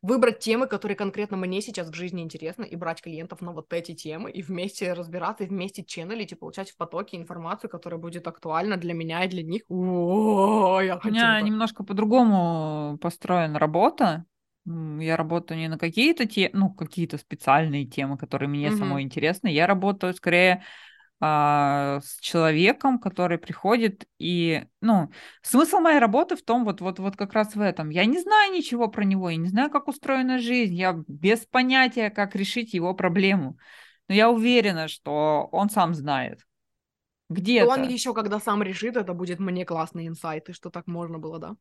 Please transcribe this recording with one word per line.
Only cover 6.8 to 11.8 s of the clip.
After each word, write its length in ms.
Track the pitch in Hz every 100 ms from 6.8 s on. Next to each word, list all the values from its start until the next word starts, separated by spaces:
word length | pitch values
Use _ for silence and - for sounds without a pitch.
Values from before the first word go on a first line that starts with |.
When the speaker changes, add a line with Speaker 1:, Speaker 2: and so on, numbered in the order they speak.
| - 165 202 180
Speaker 1:
информацию, 520 | 165 175 165 208 220
которая 280 | 165 170 170
будет 260 | 170 170 170
актуальна 500 | 165 165 160 196 190
для 160 | 170 170
меня 300 | 165 165 185
и 40 |
для 140 | 185
них. 200 | 160 190 -
О, 1120 | 185 185 180 175 196 214 202 196 220 190 190
я 180 | 190 180 220
Speaker 2:
У 40 |
Speaker 1:
хочу 0 |
Speaker 2:
меня 300 | 220 233 220
Speaker 1:
это. 20 |
Speaker 2:
немножко 420 | 208 214 220 226